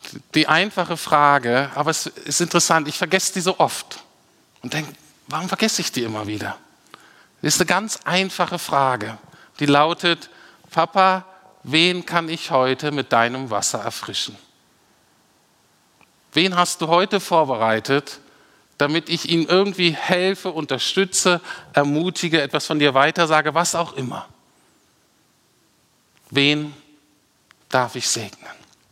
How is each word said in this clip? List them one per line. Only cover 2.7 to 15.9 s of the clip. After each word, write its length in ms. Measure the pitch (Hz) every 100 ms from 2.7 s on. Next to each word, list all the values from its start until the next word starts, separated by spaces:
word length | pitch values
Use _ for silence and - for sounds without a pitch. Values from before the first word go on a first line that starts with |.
| 165 151
ich 100 | -
vergesse 360 | 170 185 -
die 80 | 190
so 180 | 170 -
oft 400 | 139 - - - - _ _ _ _ _
und 100 | 127
denk, 140 | 147 143 - _ _ -
warum 220 | 151 180
vergesse 340 | 196 214 -
ich 80 | 170
die 140 | -
immer 240 | 117 107 104
wieder? 280 | 104 104 - _ _ _ - - - _ _
Das 120 | 151
ist 60 | -
eine 60 | 180
ganz 320 | 180 214 -
einfache 560 | - 175 190 - 170 -
Frage, 580 | - 143 135 123 104 113 - - - -
die 80 | 143
lautet, 640 | 143 156 170 175 170 - - - - _
Papa, 560 | - 170 202 190 185 - - - _
wen 420 | 123 156 175 180 170
kann 220 | 170 165
ich 240 | 165 -
heute 400 | 131 127 131 147
mit 200 | 143 123
deinem 380 | 120 117 127 135
Wasser 300 | 101 - 120
erfrischen? 560 | 120 - - 98 - 107 _ _ _ _ _ _ _ _ _ _ _ _ _ _ _